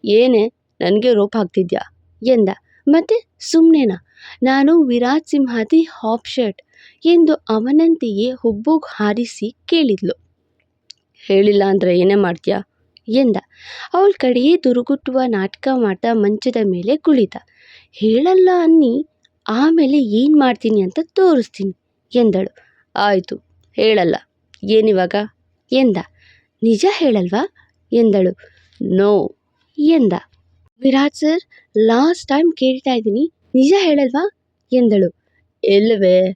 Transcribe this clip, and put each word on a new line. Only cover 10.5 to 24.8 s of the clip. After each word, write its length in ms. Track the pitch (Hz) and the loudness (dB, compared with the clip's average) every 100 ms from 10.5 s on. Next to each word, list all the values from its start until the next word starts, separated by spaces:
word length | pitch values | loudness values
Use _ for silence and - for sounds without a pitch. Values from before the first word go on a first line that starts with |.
| _ _ _ _ - _ _ | _ _ _ _ -20 _ _
"ಹೇಳಿಲ್ಲ 400 | - 196 208 202 196 | -2 2 2 2 2
ಅಂದ್ರೆ 320 | 190 180 180 | 0 0 0
ಏನೇ 160 | 180 202 | 2 0
ಮಾಡ್ತೀಯಾ?" 440 | 185 170 - 196 - _ _ _ - | 0 -4 -6 -6 -8 _ _ _ -4
ಎಂದ. 300 | 240 254 196 _ _ - - - | 0 0 -2 _ _ -20 -20 -6
ಅವಳ 180 | 349 403 381 | 0 0 0
ಕಡೆಯೇ 380 | 254 247 269 349 | -2 0 2 2
ದುರುಗುಟ್ಟುವ 640 | 262 247 247 277 - 262 254 | 0 -2 -2 -6 -4 -4 -2
ನಾಟಕ 400 | 208 190 - 269 254 | -4 -6 -6 -6 -2
ಮಾಡ್ತಾ 380 | 220 185 233 | -2 -2 -4
ಮಂಚದ 440 | 226 202 208 262 240 | 0 -2 -2 -4 -2
ಮೇಲೆ 340 | 202 180 190 302 | -2 -4 -4 -2
ಕುಳಿತ. 380 | - 269 202 - _ _ _ - _ | 0 0 0 -6 _ _ _ -20 _
"ಹೇಳಲ್ಲ 580 | - 214 226 330 381 370 359 | -4 0 0 2 4 4 2
ಅನ್ನಿ, 480 | 330 320 262 247 311 _ _ _ - | 2 4 2 -2 -8 _ _ _ -6
ಆಮೇಲೆ 500 | 220 302 330 277 294 | 0 2 2 2 0
ಏನ್ 380 | 233 208 277 302 | 0 0 2 2
ಮಾಡ್ತೀನಿ 460 | 262 233 226 214 | 2 0 -2 0
ಅಂತ 180 | 185 302 330 - | -2 -4 -6 0
ತೋರಿಸ್ತೀನಿ" 580 | 370 285 220 - 196 - _ _ _ 247 | 2 2 -2 -8 -10 -10 _ _ _ 0
ಎಂದಳು. 360 | 226 185 190 _ _ _ _ - | 2 0 -4 _ _ _ _ -4
"ಆಯ್ತು, 400 | 208 196 180 - _ _ _ - | -2 -2 -4 -16 _ _ _ -2
ಹೇಳಲ್ಲ. 380 | 214 214 175 - _ _ _ _ | 0 0 0 -4 _ _ _ _
ಏನಿವಾಗ?" 520 | 202 220 | 0 0